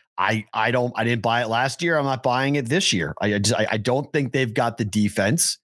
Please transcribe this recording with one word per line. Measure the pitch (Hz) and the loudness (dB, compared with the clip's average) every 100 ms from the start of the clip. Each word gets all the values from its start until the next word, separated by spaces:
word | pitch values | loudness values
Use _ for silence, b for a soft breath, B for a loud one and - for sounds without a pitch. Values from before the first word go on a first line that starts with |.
| B - | B -2
I, | 95 110 104 | 0 0 -2
I | 110 113 | -2 0
don't, | 123 120 113 | 2 0 0
I | |
didn't | 113 120 | 0 0
buy | 113 117 | 0 0
it | 113 | 0
last | 113 131 - | 0 0 -2
year. | 170 156 | 0 0
I'm | |
not | 139 127 | 0 0
buying | 127 123 135 143 | 0 0 2 0
it | 117 | 0
this | 165 - | 0 2
year. | 95 76 - | 0 -2 -2
I, | 104 | 0
I | 101 | 0
just, | 104 117 | 0 0
I, | 107 | 0
I | 110 | -2
don't | 113 131 147 | 0 -2 -2
think | 156 127 | -2 -2
they've | 135 127 | -2 -2
got | 120 117 120 | 0 -2 -2
the | |
defense | 110 107 104 - 98 170 - - | -2 0 0 2 0 2 0 -4